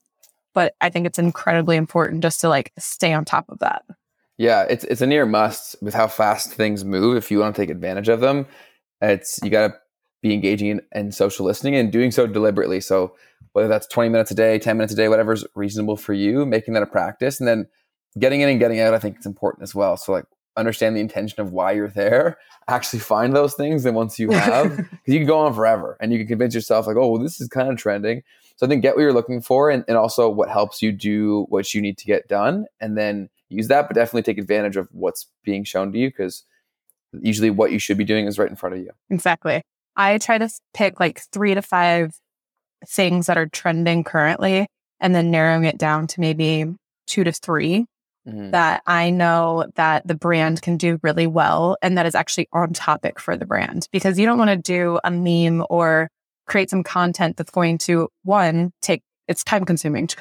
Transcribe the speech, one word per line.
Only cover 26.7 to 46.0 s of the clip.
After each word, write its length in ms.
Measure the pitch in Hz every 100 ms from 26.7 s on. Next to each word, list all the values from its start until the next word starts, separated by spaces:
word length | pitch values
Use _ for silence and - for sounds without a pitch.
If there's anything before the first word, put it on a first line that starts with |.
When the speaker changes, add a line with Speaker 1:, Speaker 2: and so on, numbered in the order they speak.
| 110 107
Speaker 2:
like, 100 | 110
"Oh, 120 | 120
well, 140 | 113
this 180 | 139 -
is 80 | 120
kinda 260 | 131 131 120
trending." 460 | 107 101 104 120 - _ _ -
So 100 | 127
I 20 |
think 140 | 139
get 140 | 135 139
what 60 |
you're 100 | 151
looking 280 | 123 113 123
for 300 | - 131 147
and, 140 | 135 -
and 100 | 113
also 320 | 113 - 113
what 200 | 104 -
helps 340 | 107 104 -
you 80 | 110
do 560 | 98 104 104 107 104 98
what 240 | 101 101
you 60 | 107
need 160 | 104 101
to 80 | 101
get 220 | 98 -
done, 380 | 101 104 190 214 -
and 180 | 110 107
then 320 | 104 101 95 _ -
use 200 | 95 110
that, 200 | 139 143
but 60 |
definitely 280 | 110 117 117
take 160 | 110 104
advantage 380 | 98 104 104 98
of 120 | 90
what's 340 | 92 90 - - _
being 200 | - 101
shown 280 | 101 95 98
to 60 | 104
you, 140 | 131
'cause 320 | - 92 - _ _ _ _ _ _ _
usually 380 | - 110 104 110
what 220 | 101 107
you 60 | 107
should 180 | - 101
be 80 |
doing 220 | 104 107 104
is 120 | 101
right 120 | -
in 60 | 101
front 180 | 90
of 60 | 92
you. 80 | 92 - -
Speaker 1:
Exactly. 520 | 185 180 165 160 151 - _ _ -
I 220 | 196 214
try 200 | - 226
to 60 |
s-, 160 | 220 - _
pick, 260 | - 220 -
like, 220 | 175 - -
three 220 | 202 208
to 80 | 190
five 520 | 202 180 175 170 165 - _ _ _ _ _ _ -
things 400 | - 185 180 175
that 120 | 170
are 80 | 160
trending 580 | - 180 165 170 170
currently, 600 | 165 165 151 170 190 190 202 _ _ -
and 140 | 190
then 160 | 180 170
narrowing 340 | 165 160 165
it 140 | 160 -
down 280 | 156 151